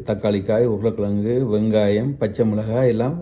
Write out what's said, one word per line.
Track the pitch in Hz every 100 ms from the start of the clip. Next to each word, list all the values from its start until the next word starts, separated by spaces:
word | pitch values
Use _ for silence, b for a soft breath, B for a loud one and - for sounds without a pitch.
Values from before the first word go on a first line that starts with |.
| -
தக்காளி | 104 110 101 95
காய், | 107 120 104
உருளைக்கிழங்கு, | 110 110 101 104 104 123 131
வெங்காயம், | 107 110 107 104 104 131 139
பச்சை | 107 - 110
மிளகாய் | 104 110 117 131
எல்லாம் | 110 123 170